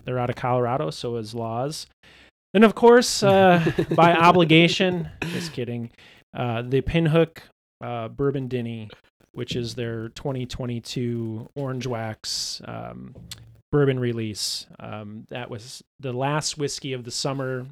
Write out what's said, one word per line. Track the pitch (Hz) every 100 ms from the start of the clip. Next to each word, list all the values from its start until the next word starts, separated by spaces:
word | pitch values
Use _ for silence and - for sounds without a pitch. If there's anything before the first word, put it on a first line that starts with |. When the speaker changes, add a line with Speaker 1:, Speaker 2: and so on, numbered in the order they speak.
Speaker 1:
they're | - 127
out | 123
of | 117
Colorado, | 127 123 120 131 156
so | - 127 117
is | 107
Laws. | 117 113 117 139 156 - _ _ _ _ _ _
And | 190
of | 220
course, | - 233 240 240 -
uh, | 202 190 190 175 165 - 165
Speaker 2:
<laughs> | 160
Speaker 1:
by | 170
obligation, | 170 170 180 165 160 170 - 185 180 156 - 160
just | 175 170
kidding, | 135 120 120 117 _ - _ _
uh, | 131 123 117
the | 123 135
Pinhook, | - 165 165 165 160 - - _ _ _
uh, | 120 120 113
Bourbon | 117 143 139 131
Denny, | 127 117 113 107 - _ _ _
which | - 123
is | 127 117
their | 113 117 113 113
twenty | - 147 131 127
twenty-two | - 123 117 - - 120 117 113 110 123
Orange | - 139 131 127
Wax, | 113 113 107 - - - -
um, | 113 113 117 62 127 - - - - - -
bourbon | 147 139 131
release. | 123 117 110 98 - - - -
Um, | 113 107 107 107 -
that | 123 120
was | 120 120 - - _
the | 135
last | 123 135 151 143 -
whiskey | 143 - 139
of | 127
the | 117
summer | - 147 135 131 127 131